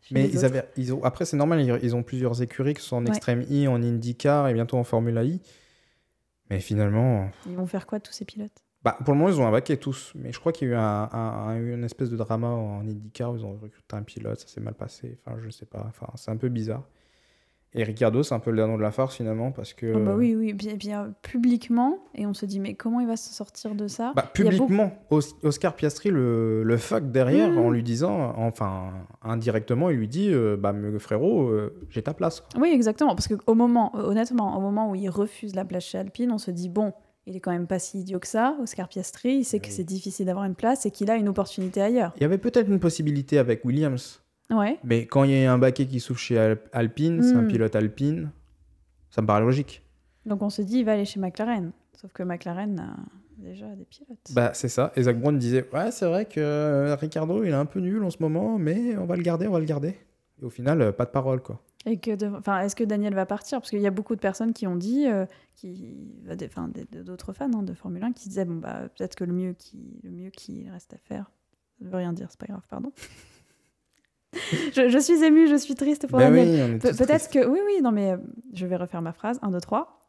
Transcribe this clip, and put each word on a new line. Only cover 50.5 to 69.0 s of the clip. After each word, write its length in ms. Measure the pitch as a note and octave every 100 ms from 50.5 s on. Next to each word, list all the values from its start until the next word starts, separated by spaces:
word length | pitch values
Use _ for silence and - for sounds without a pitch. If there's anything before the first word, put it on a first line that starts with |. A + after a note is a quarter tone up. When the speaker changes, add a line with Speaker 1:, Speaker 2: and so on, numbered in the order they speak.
| G3+
Speaker 1:
dit, 180 | G3 A#3+
il 60 | A3
va 80 |
aller 120 | G#3+ G3+
chez 140 | -
McLaren. 520 | F#3 F3+ A3+ A#3 E3+ - _ _
Sauf 160 | F#3+
que 100 | -
McLaren 560 | F3+ F3 F#3 E3+ G#3 F#3+
a 160 | F3+ - - F#3+ _ -
déjà 300 | F#3 F#3 G#3+ G3
des 100 | -
pilotes. 320 | - C#4+ A#3 -
Speaker 2:
Bah, 180 | B2 A#2
c'est 140 | - B2+
ça. 220 | A#2+ C3+ -
Et 80 |
Zach 160 | B2 A#2
Brown 180 | C3+ D3
disait, « 300 | A#2+ B2+ B2+
Ouais, 180 | C#3 G#3
c'est 140 | B3 F3+
vrai 180 | F3 A3
que, 140 | -
euh, 560 | D3+ D3 D3+ C#3+ C#3+ C#3+
Ricardo, 480 | D#3 D#3 D#3 F#3+
il 60 | G#3+
est 40 |
un 120 | C#3 D3+
peu 140 | G3
nul 240 | F3+ G#3+
en 60 | G3
ce 80 | -
moment, 360 | D#3+ D#3 G#3 A3
mais 400 | D#3 F3+ A#3+ G#3+
on 80 | F3+
va 100 | F3
le 60 |
garder, 260 | F3 E3+ G3+
on 40 |
va 80 | F3
le 60 | D#3
garder. » 300 | D3 D3 F#3+ _ _ _ _
Et 40 | B2+
au 40 |
final, 320 | - B2 D#3+
euh, 100 | A2+
pas 140 | G2+ A#2+
de 60 |
parole, 300 | C#3 C3 C3
quoi. 200 | - - _ _ -
Speaker 1:
Et 120 | A3
que 180 | A#3 G#3
de-, 120 | G#3
enfin, 320 | G3+ G#3 G3
est-ce 140 | G3 -
que 80 |
Daniel 300 | A3 G#3 G#3 F#3+
va 100 | F#3
partir ? 340 | G#3 - C4
Parce 100 | -
qu'il 100 | G#3
y 60 | G3+
a 40 |
beaucoup 240 | F#3+ G#3 A3
de 40 |
personnes 320 | G3 F#3+ A3+
qui 120 | A3+ G3
ont 80 | F3
dit, 320 | F#3 B3+ D4
euh, 180 | G3+ F#3 - _ _
qui, 400 | F#3+ F#3 A#2 - - - -
bah, 100 | F3
des, 100 | -
enfin, 240 | - -
des, 160 | - - -
d'autres 300 | F3+ F3+ -
fans, 160 | G3 C#4
hein, 100 | A3+
de 100 | F#3+
Formule 300 | F3 F#3 F3
un 80 | A3
qui 160 | A#3+ G3+
disaient, « 160 | F#3+ F#3
Bon, 100 | E3
bah, 340 | - - -
peut-être 180 | _